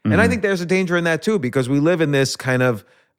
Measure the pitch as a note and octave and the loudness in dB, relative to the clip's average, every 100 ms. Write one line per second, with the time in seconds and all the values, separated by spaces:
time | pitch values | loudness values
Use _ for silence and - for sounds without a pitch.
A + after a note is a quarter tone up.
0 | - E3+ A#3 A#3+ G3+ F#3 E3+ F#3+ F#3 F3 | 0 2 2 0 -2 -2 -2 -2 0 0
1 | E3+ D#3 - G#3+ B2 - A#2+ C#3+ D#3 F3 | 0 0 0 -2 -2 -2 0 0 2 2
2 | D3+ C#3 C3 - C3 B2+ B2+ G#2+ - _ | 2 0 0 -2 -2 0 0 -2 -8 _
3 | _ | _